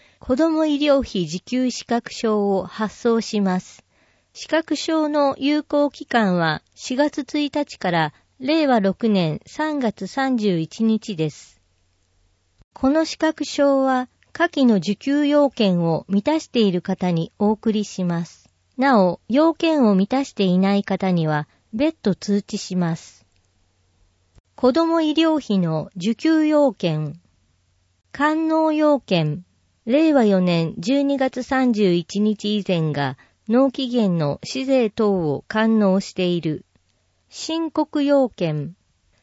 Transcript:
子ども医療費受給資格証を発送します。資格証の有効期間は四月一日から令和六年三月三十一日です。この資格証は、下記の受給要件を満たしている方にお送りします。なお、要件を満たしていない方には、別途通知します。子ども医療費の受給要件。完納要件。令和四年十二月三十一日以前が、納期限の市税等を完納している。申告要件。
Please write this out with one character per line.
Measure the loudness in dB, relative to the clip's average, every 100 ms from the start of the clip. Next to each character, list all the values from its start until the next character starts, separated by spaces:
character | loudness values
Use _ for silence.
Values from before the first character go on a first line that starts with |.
| _ _
子 | -4 0
ど | 2
も | 2
医 | 0 0
療 | 2 2 0
費 | -4 -4
受 | -6
給 | -6 -2 -2
資 | -4 -4
格 | -4 -4
証 | -6 -2 0 0 -2
を |
発 | -4 -6 -8 -4
送 | 0 0
し | 0 -2
ま | 0 -2
す。 | -6 -20 _ _ _ _ _
資 | -20 -2
格 | -2 -2
証 | -6 -2 0 0
の | 2 0 0
有 | 0 0
効 | 0 0 0
期 | -2 -4
間 | 0 2 2
は | 0 -2 _
四 | _ -8 -2
月 | -2 -2
一 | -6 -4 -4
日 | -4 -6 -6
か | -2
ら | 0 -2 -4 _ _
令 | -2 0 2
和 | 2
六 | 0 -2 0
年 | 2 0 -4
三 | -10 -6 -4 -2
月 | -4 -4 -10
三 | -4 -2 0
十 | 0 -2
一 | -4 -2
日 | 0 0 -4
で | -4 -6
す。 | -6 -20 _ _ _ _ _ _ _ _ _ _ _ _
こ | -4 0
の | 0
資 | -2 -2
格 | -4 -2
証 | -6 0 2 2
は、 | 2 0 -4 _ _ -4
下 | -2
記 | 2 4
の |
受 | 2 0 -4
給 | -2 0
要 | 2 4 2
件 | 2 0 2
を | 0 -2 -2
満 | -2
た | 0 -2
し | -2
て | 0
い | 2
る | 0
方 | -4 -4 -2
に | -2 -4 -2
お | -2
送 | 0 -2
り | -2 -4
し | -4
ま | -4 -4 -6
す。 | -12 _ _ _ -2
な | 2 4
お、 | 4 0 -2
要 | 2 2
件 | 2 0 2 4
を |
満 | 2 2
た | -2 -4
し |
て | -2
い | 0 2
な | 2 0
い |
方 | -2 -2 0
に | 0 0
は、 | -2 -4 _ _
別 | -2 -2 -2
途 | -4
通 | -4 -2 -4
知 | -2 -10
し | -6 -4
ま | -2 -4
す。 | -10 _ _ _ _ _ _ _ _ _ _ _ _ _ _
子 | -2 0
ど | 2
も | 2 2
医 | 0
療 | 2 2 0
費 | 0 -2
の | 0 -2 -6 -6
受 | -4
給 | -2 0 2
要 | 2 4 2
件。 | 0 -4 -2 -6 -10 _ _ _ _ _ _ _ _ _
完 | -2 0 0 0
納 | 2 2
要 | 2 2 2
件。 | 0 -2 0 -4 -10 _ _ _ -2
令 | 2 4
和 | 4 4
四 | 4
年 | 2 0 -2 -4
十 | -2 0
二 | 0 0
月 | -2 -4
三 | -4 0 0
十 | 2 2
一 | 2 -2 -2
日 | 0 0 -2 -4
以 |
前 | -2 -2 0
が、 | -2 -4 -6 _ _ -2
納 | 2 2
期 | 0 -4
限 | 0 0 0
の | -2 -4
市 | -8 -8 0
税 | 2 2
等 | 0 0
を | 0 0 -4 -4
完 | -2 2 4
納 | 4 2
し | -2
て | -4 -2
い | 0
る。 | -2 -6 _ _ _ _ _ _ _
申 | -16 -8 -6 -4
告 | -4 -4 -2
要 | 2 2 2
件。 | -2 -4 -4 -8 -12 _ _ _ _